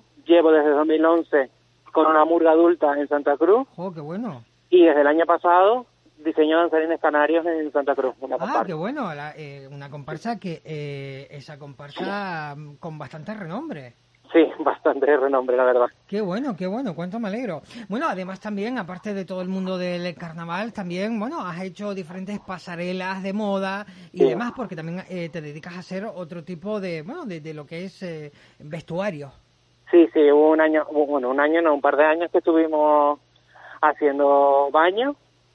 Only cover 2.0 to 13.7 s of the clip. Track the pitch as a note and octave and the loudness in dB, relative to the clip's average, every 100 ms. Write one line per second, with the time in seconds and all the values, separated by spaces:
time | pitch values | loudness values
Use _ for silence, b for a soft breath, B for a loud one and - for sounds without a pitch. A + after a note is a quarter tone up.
2 | D#3 D#3 D#3 E3+ E3 D#3+ E3+ F3 D3+ C#3+ | 4 4 4 4 6 6 6 4 2 0
3 | C#3+ D3 C#3+ C#3+ E3+ A#3 C4+ - F#3+ D#3+ | 0 0 0 0 4 2 0 -10 -12 -10
4 | D3 F#3 A#3+ B2+ A2+ _ - F3+ E3 D3 | -10 -8 -10 -12 -18 _ 2 6 6 6
5 | C#3+ D#3 E3 E3+ F3 F3+ G3 B3 A#3+ _ | 4 4 2 2 4 6 6 2 -4 _
6 | _ _ D#3 D#3+ D3+ D#3+ E3+ D#3+ D#3+ D#3+ | _ _ -4 0 2 2 2 0 0 0
7 | D#3+ D3+ D3 E3 E3+ D#3+ D3+ C#3+ C#3 C3+ | 0 2 2 2 0 -4 -2 -2 -2 -2
8 | C3 - C3+ C3 F#3+ D4 F#3 D#3 G3 D4 | -2 -4 -8 -6 -4 -4 -4 -6 -6 -6
9 | G3+ D3 D3+ D3 D3 C#3 C3+ C#3+ C#3 D3 | -8 -8 -12 -14 -16 -16 -18 -16 -16 -14
10 | C#3 D#3 A#3 A3 F#3 D#3 - D3+ D3 C#3 | -12 -10 -8 -8 -10 -12 -12 -10 -10 -10
11 | C#3 C3+ C#3 D3 D3 C#3+ C#3+ C3 C#3+ - | -12 -14 -16 -20 -20 -20 -20 -20 -18 -10
12 | F#3+ G3+ F#3+ E3 D3+ C#3+ D3+ C#3+ E3+ D#3 | -8 -6 -8 -8 -10 -12 -16 -16 -14 -12
13 | C3+ D#3+ D3+ G#3+ E3 G3+ D#4+ | -14 -14 -14 -12 -10 -10 -10